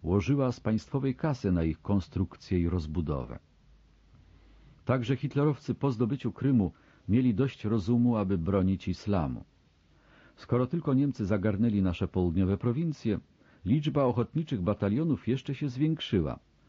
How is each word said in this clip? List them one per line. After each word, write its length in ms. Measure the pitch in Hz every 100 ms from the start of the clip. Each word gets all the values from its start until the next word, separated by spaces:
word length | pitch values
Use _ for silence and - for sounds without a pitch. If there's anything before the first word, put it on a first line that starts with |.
łożyła 500 | 80 98 98 139 127
z 80 | 120
państwowej 540 | - 110 - 139 135
kasy 380 | 127 160 131 101
na 120 | 87
ich 180 | 82 80
konstrukcję 800 | - 101 - 92 92 - - 92
i 80 | 85
rozbudowę. 680 | 90 76 80 76 69 60 58 - _ _ - _ _ _ - - - - - - -
Także 320 | - 131 113 135
hitlerowcy 580 | 143 143 151 143 -
po 160 | - 139
zdobyciu 420 | 113 117 135 117
Krymu 400 | - 135 127 90 - _ _ -
mieli 260 | 113 127
dość 300 | 98 135 -
rozumu, 520 | 107 113 92 120 120 113
aby 220 | 95 95
bronić 500 | 82 98 92 95 -
islamu. 560 | 90 - 98 71 58 - _ _ _ _ _ _ - - -
Skoro 300 | - 123 127
tylko 280 | 175 151
Niemcy 320 | 131 143 - 98
zagarnęli 560 | 104 104 101 117 104
nasze 260 | 92 85 95
południowe 500 | 95 87 82 92 98
prowincje, 600 | 120 120 170 139 113 98 - _ _ _
liczba 400 | 92 147 151 143
ochotniczych 560 | 131 113 113 156 160 110
batalionów 680 | 90 101 101 110 165 135 -
jeszcze 260 | 135 -
się 140 | 135 147
zwiększyła. 680 | 123 156 156 - 101 73 64 - _